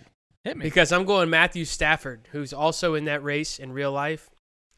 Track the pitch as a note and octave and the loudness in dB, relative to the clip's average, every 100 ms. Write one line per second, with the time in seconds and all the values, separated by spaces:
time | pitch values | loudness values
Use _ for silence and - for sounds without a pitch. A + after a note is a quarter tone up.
0 | - _ _ _ - D4+ D#3+ F3+ D#3 F3+ | -16 _ _ _ -10 -6 0 4 4 4
1 | F#3+ G3+ E3 E3 F3 F3 D#3+ - D3+ D#3 | 2 2 4 4 4 2 -6 -2 0 0
2 | C#3 A#2 - D3 C3+ C3+ D#3 D#3 F3 D#3 | -2 -14 -12 -10 -8 0 0 0 0 0
3 | D3+ D3 C#3+ D3 D3+ - C3+ C3 C#3 C#3 | -2 -4 -2 -4 -4 -8 -10 -4 -2 0
4 | D3 D#3 - _ _ _ _ | -2 -4 -10 _ _ _ _